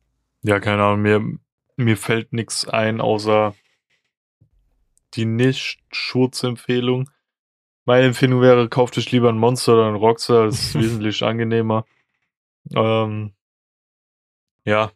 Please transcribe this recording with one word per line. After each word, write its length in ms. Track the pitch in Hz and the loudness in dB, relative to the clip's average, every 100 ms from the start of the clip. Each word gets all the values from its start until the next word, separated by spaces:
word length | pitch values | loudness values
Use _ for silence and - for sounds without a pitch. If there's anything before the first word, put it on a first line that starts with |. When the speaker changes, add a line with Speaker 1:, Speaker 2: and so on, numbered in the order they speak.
| _ _ _ _ | _ _ _ _
Speaker 1:
Ja, 160 | 107 101 | -2 -2
keine 240 | 104 104 | 0 0
Ahnung, 180 | 101 104 | 0 0
mir, 200 | 104 107 110 - _ _ _ - | 2 0 -2 -10 _ _ _ -4
mir 180 | 117 110 | 0 0
fällt 360 | - 113 110 | -2 -4 -4
nix 340 | 113 104 - - | -8 -8 -8 -6
ein, 320 | 113 110 113 | -2 -2 -2
außer 560 | 110 107 107 107 107 101 _ _ _ _ _ _ _ _ _ _ _ _ _ _ _ | -2 -2 0 0 0 -4 _ _ _ _ _ _ _ _ _ _ _ _ _ _ _
die 120 | - 113 | -6 -4
Nicht-Schurz-Empfehlung. 1800 | 113 131 131 - - _ - - 127 127 - 123 117 - 123 123 127 135 _ _ _ _ _ _ _ - | 0 0 0 -8 -14 _ -10 -6 -2 -2 -2 -8 -6 -4 -2 -2 -2 -4 _ _ _ _ _ _ _ 2
Meine 220 | 123 131 | 4 4
Empfehlung 340 | 120 131 127 | 2 2 4
wäre, 260 | 127 123 117 | 6 6 4
kauft 300 | - 123 - | 0 -2 -2
euch 140 | 113 | -2
lieber 180 | 123 120 | 2 2
ein 80 | 110 | 2
Monster 360 | 117 127 - 113 | 0 0 2 4
oder 120 | 110 | 4
ein 80 | 104 | 2
Rockstar, 500 | 110 117 - 120 110 | 0 0 2 2 2
das 120 | 107 | 0
ist 160 | - - | -4 -2
Speaker 2:
<laughs> 40 | |
Speaker 1:
wesentlich 440 | 113 113 107 104 | -2 -2 -6 -4
angenehmer. 640 | 113 113 113 113 113 110 - _ _ _ _ _ _ _ - 113 | -4 -2 -2 -2 0 -2 -4 _ _ _ _ _ _ _ -8 -2
Ähm, 560 | 110 113 110 107 104 - _ _ _ _ _ _ _ _ _ _ _ _ 107 | 0 0 -2 -6 -10 -14 _ _ _ _ _ _ _ _ _ _ _ _ -2
ja. 260 | 107 110 | -2 -2